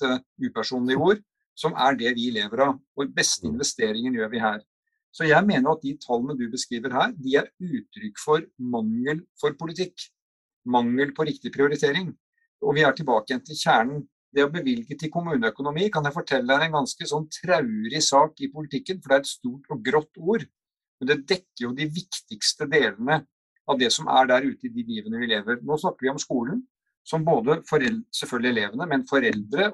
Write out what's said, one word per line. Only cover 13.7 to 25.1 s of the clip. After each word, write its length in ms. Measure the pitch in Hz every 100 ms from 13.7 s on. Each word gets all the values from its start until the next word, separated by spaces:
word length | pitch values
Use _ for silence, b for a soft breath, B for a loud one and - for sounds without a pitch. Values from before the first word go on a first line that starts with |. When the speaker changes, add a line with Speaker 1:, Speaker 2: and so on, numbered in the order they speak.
| 127 123 147 139 _ _
Speaker 1:
Det 100 | 139 143
å 60 |
bevilge 460 | 135 131 117 113 139
til 120 | 156
kommuneøkonomi 800 | 170 170 139 113 - 143 151 208
kan 120 | 190
jeg 100 | 143
fortelle 360 | 175 - 131 123 139
er 60 |
en 80 | 160
ganske 320 | 151 127 -
sånn 240 | - 147 156
traurig 720 | - 170 165 123 107 113 151
sak 380 | - 139 156 -
i 80 | 139
politikken, 540 | 147 151 135 - 190
for 80 | -
det 60 | 139
er 40 |
et 80 | 139
stort 360 | - 127 135 -
og 140 | 131
grått 320 | 110 151 151 185
ord. 280 | 165 226 - _ _ _ _ -
Men 60 | 127
det 160 | 147 135
dekker 380 | 185 _ - 120
jo 80 |
de 140 | 131 151
viktigste 800 | 165 - - - 104 - - 147
delene 560 | 139 113 101 127 156 - _ _ _ -
av 100 | 131
det 140 | 120
som 160 | - 151
er 200 | 131 127
der 180 | 127 135
ute 200 | 107 127
i 20 |
de 140 | 117 117
livene 320 | 110 107